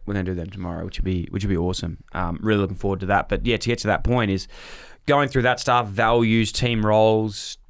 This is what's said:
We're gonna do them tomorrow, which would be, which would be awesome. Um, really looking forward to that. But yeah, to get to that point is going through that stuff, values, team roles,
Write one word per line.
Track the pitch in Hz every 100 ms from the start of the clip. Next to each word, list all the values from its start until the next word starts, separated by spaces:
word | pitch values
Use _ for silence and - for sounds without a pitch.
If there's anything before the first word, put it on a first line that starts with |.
| -
We're |
gonna | 101
do | 90 90
them | 87
tomorrow, | 98 87 82 92
which | -
would | 92
be, | 90 -
which | 98
would | 98
be | 85
awesome. | 90 90 82 - -
Um, | - 87 85
really | 110 104
looking | 98 95
forward | 98 95
to | 98
that. | 98 -
But | 98 120
yeah, | 110
to | -
get | -
to | 107
that | 87
point | - 123 104
is | 95 - - - - - - -
going | 143 135
through | 131
that | 120 123
stuff, | - 123 110
values, | 98 113 120 113 113 107
team | - 123 113 107
roles, | 107 110 110 110 101 - -